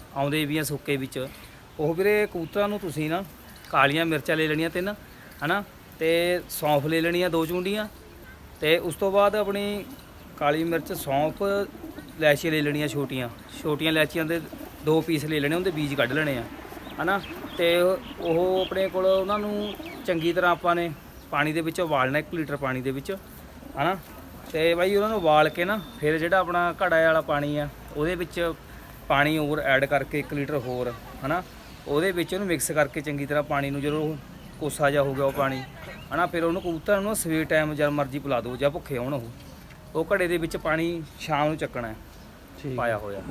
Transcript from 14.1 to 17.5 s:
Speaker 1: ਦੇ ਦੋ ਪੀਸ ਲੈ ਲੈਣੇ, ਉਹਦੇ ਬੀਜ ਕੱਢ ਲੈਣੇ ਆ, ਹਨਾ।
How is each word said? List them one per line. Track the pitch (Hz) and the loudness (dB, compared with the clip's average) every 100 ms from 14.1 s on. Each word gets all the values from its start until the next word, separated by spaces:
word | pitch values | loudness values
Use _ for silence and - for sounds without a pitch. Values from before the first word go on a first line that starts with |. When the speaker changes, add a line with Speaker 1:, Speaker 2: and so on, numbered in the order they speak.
| 170 156 | 0 -2
Speaker 1:
ਦੇ | 170 151 - - - 151 | -2 -4 -12 -14 -2 4
ਦੋ | 160 | 4
ਪੀਸ | 156 156 151 | 4 0 0
ਲੈ | 156 | 0
ਲੈਣੇ, | 143 170 | 2 2
ਉਹਦੇ | 190 | 0
ਬੀਜ | 156 147 | 0 0
ਕੱਢ | 139 120 | 2 2
ਲੈਣੇ | 143 151 131 | 2 0 -2
ਆ, | 110 - - - - - | -4 -10 -14 -14 -10 -4
ਹਨਾ। | 160 196 - - - | 0 0 -2 -10 -8